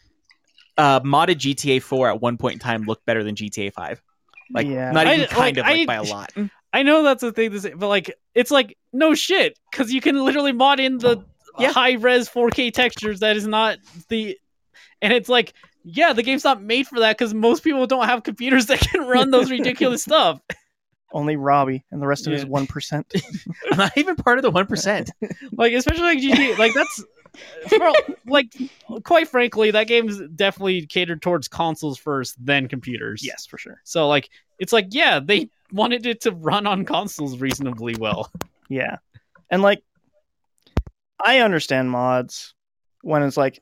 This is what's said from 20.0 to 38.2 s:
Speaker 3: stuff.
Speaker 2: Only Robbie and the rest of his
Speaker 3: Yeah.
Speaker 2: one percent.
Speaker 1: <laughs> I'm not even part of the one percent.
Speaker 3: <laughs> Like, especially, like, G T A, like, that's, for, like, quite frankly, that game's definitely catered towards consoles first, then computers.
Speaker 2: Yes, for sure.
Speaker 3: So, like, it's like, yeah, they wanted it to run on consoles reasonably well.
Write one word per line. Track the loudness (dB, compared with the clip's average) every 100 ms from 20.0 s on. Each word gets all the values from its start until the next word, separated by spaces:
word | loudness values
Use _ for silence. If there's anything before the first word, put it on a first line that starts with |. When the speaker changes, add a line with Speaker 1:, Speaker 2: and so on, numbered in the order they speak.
Speaker 3:
stuff. | 2 4 4 0 -6 -16 _ _ _ _ _
Speaker 2:
Only | -4 -2 0
Robbie | 2 4 2 -2 -8
and | -6
the | -2
rest | -2 -2
of |
his | -4
Speaker 3:
Yeah. | -2
Speaker 2:
one | -4 -4
percent. | -8 -8 -8 -6 -6 -6 -12
Speaker 1:
<laughs> | -14 -10 -4
I'm | 0
not | 0 0
even | -2
part | 0 2 2
of |
the | 2
one | 2 0
percent. | -2 -2 -4 -4 -10
Speaker 3:
<laughs> | -10 -10 -10
Like, | 0 0
especially, | 2 0 0
like, | 2 2
G | 2
T | 2 2
A, | 2
like, | 2
that's, | 2 -2 -4 -18 _ _ -20 -20 -12 2
for, | 4 6 4 2 -6 0
like, | 0 0 -4 -12 _ -16 -10
quite | 2 2 4
frankly, | 0 0 2 2
that | 2 2
game's | 2 0 -4 -10 -2
definitely | -2 -2 -2 -2 -2
catered | -4 -2 -4
towards | -2 -2 -4
consoles | -6 -4 -4 -6 -8
first, | -6 -6 -6 -8
then | -2 -2 -2
computers. | -8 -10 -10 -10 -10
Speaker 2:
Yes, | -12 -14 -16
for | -20
sure. | -20 -20
Speaker 3:
So, | -8 -2 2
like, | 0 -2 _ _ -12
it's | 0
like, | 0 0
yeah, | 0 0 0
they | 0 -2 -2 _ _
wanted | -2 -2 -2 -4
it | -4
to | -4
run | -4 -2 -2 0
on | -2
consoles | -2 -2 -4 -6 -8 -6
reasonably | -6 -4 -6 -6 -8 -6
well. | -4 -6